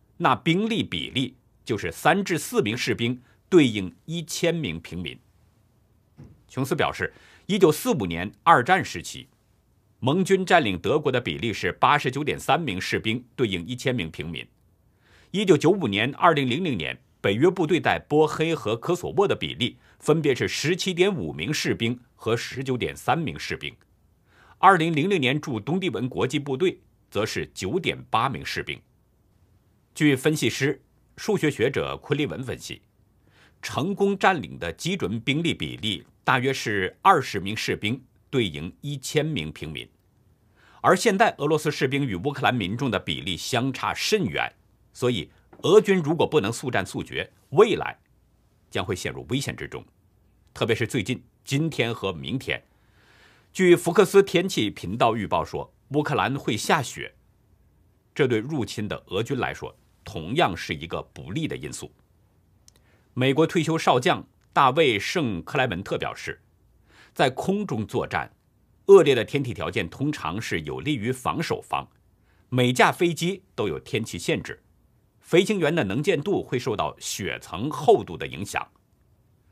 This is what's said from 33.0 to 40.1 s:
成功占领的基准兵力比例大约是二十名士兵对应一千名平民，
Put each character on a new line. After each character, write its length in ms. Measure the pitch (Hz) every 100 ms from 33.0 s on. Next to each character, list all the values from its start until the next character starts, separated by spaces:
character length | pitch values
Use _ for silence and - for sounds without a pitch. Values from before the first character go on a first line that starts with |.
| _ _ _ _ _ _
成 320 | - - 160
功 240 | 196 202 202
占 240 | 202 175
领 160 | 78 65
的 160 | 85
基 240 | - 160 196
准 240 | 90 113
兵 220 | 117 139
力 100 | 170
比 240 | 92 76 60
例 300 | 107 90 - _
大 160 | - 131
约 160 | 131
是 420 | 131 117 101 92 -
二 180 | 190 175
十 200 | - 98
名 160 | 95 107
士 180 | -
兵 280 | 92 107 135 - _ _
对 180 | 135 104
应 240 | 73 85 -
一 160 | 143 143
千 300 | - 151 151
名 260 | 131 78
平 200 | - 78
民， 140 | 67 58 _ _